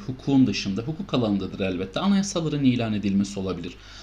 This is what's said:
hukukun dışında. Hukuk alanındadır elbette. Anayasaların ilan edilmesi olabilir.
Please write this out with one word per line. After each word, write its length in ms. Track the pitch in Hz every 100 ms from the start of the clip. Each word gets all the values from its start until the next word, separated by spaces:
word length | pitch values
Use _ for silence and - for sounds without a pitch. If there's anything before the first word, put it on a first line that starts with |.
| -
hukukun 400 | 127 - 139 117
dışında. 340 | 101 98 98
Hukuk 320 | 117 160 202
alanındadır 460 | 127 110 98 92 98
elbette. 400 | 95 90 98 -
Anayasaların 640 | 190 196 196 175 160 147
ilan 300 | 131 120 113
edilmesi 460 | 104 101 98 98 98
olabilir. 340 | 95 85 87 - - -